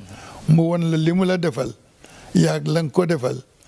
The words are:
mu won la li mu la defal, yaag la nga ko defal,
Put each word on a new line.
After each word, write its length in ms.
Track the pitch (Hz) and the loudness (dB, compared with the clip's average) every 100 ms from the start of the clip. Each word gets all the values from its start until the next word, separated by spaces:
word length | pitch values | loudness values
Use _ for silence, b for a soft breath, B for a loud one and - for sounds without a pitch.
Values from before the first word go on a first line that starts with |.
| B 101 B B - | B -20 B B 2
mu 140 | 160 | 4
won 260 | 165 170 165 | 4 0 0
la 80 | 160 | 0
li 140 | 160 | 2
mu 120 | 180 180 | 2 2
la 120 | 185 | 0
defal, 360 | 165 135 127 - _ _ B B B | -2 -4 -6 -8 _ _ B B B
yaag 340 | 170 160 156 151 | 2 2 0 -2
la 140 | 160 | -2
nga 80 | 156 | 0
ko 140 | 185 170 | 0 0
defal, 380 | 160 120 127 - _ | 0 -2 -6 -12 _